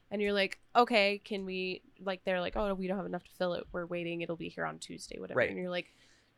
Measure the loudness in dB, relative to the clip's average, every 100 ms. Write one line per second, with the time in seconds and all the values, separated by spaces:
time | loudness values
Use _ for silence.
0 | _ -2 2 2 2 0 _ 4 6 6
1 | 6 2 -4 -6 -4 -4 -4 -6 -10 -8
2 | -6 -4 0 0 0 0 0 0 0 -2
3 | -2 -6 -8 -2 0 0 -4 -6 -4 -4
4 | -2 -4 -4 -4 -6 -4 -6 -6 -12 -12
5 | -10 -10 -2 2 2 2 -2 -4 -6 _
6 | -20 _ _